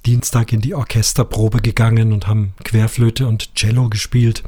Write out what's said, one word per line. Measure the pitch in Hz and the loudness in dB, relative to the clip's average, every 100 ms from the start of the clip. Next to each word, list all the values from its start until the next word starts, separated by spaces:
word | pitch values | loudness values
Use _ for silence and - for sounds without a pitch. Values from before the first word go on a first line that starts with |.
| - | 0
Dienstag | 120 - 120 113 | 0 2 0 0
in | 110 | 0
die | 113 | -2
Orchesterprobe | 175 120 117 107 - 127 - 110 113 | -4 -2 0 0 0 -2 0 0 2
gegangen | 113 101 113 113 113 | 0 2 2 4 2
und | 104 92 | 0 0
haben | 107 98 - | 0 -2 -6
Querflöte | - 113 110 - 113 - 131 | -2 0 0 2 0 0 -2
und | 110 - - | -2 -4 -4
Cello | 107 120 123 | 0 0 0
gespielt. | 107 - 127 117 110 | -2 -2 0 2 0